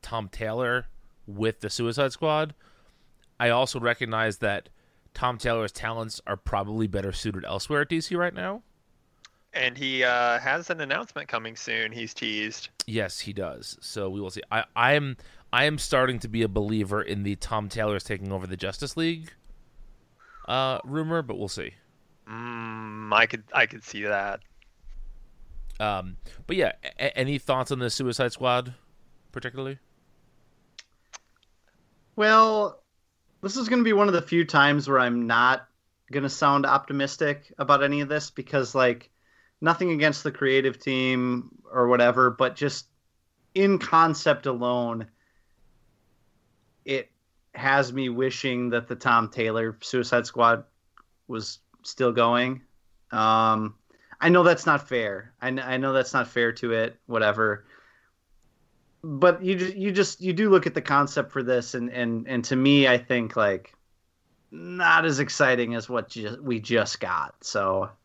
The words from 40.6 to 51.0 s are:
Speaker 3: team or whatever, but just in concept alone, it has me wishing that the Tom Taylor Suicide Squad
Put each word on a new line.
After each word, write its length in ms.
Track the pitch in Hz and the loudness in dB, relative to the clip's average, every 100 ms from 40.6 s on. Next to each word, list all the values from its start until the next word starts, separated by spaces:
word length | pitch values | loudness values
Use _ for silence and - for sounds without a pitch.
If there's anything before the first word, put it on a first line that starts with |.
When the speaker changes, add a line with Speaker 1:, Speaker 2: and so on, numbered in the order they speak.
| 135 123 | 2 -2
Speaker 3:
team 720 | - 131 131 127 123 123 123 - _ | -4 -2 0 0 0 -2 -6 -20 _
or 160 | 123 123 | 0 4
whatever, 420 | 123 120 123 127 | 6 4 6 4
but 240 | 120 127 - | 4 -2 0
just 300 | 143 - - _ _ _ _ _ _ | -4 -4 -14 _ _ _ _ _ _
in 240 | 185 196 196 | 2 4 4
concept 680 | - 165 165 147 - 143 143 | 4 4 6 4 2 2 0
alone, 600 | 123 123 123 120 117 110 _ _ _ _ _ _ _ _ _ _ _ _ _ _ _ _ _ | -2 0 0 -2 -6 -10 _ _ _ _ _ _ _ _ _ _ _ _ _ _ _ _ _
it 260 | - 135 117 _ _ _ _ | -6 -6 -6 _ _ _ _
has 380 | - 135 139 131 | -4 2 4 2
me 160 | 127 127 | -2 -4
wishing 600 | 120 131 127 139 123 123 | 0 -2 -2 -4 -2 0
that 180 | 120 117 | -2 -4
the 80 | 120 | -4
Tom 320 | 131 117 110 | 4 4 2
Taylor 500 | - 113 110 113 107 | -2 -2 0 -2 -6
Suicide 460 | - 127 117 120 117 | -6 -4 2 0 0
Squad 380 | - 117 117 117 _ _ _ | 2 4 4 -2 _ _ _